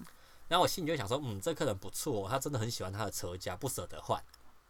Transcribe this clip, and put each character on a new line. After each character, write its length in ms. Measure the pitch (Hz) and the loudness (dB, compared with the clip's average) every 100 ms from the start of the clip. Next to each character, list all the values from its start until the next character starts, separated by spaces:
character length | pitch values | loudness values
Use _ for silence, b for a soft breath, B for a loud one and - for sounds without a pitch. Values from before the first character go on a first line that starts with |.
| - b b b - | -12 b b b 4
然 100 | 175 | 6
后 60 | |
我 40 | 151 | 6
心 180 | - 151 | 4 2
里 20 | |
就 80 | 160 | 0
想 100 | 104 | 2
说 140 | 127 | 0
：“嗯， 160 | 139 101 | 0 -2
这 120 | 107 | -2
客 120 | 98 151 | 2 2
人 120 | 98 | 0
不 120 | 98 | -2
错 360 | - - 110 95 | -4 0 0 2
哦， 40 | |
他 100 | 131 | 0
真 120 | 151 | 0
的 60 | 135 | 0
很 140 | 113 | 0
喜 100 | 117 | 0
欢 100 | 92 | -4
他 120 | 98 | -2
的 80 | 104 | -2
车 240 | - 95 92 | -2 -4 -4
架， 220 | - 92 | -6 -4
不 100 | 135 | -2
舍 180 | - 90 | -2 -4
得 140 | 78 | -6
换。” 220 | - 110 - - - - - | -2 -2 -2 -18 -20 -20 -14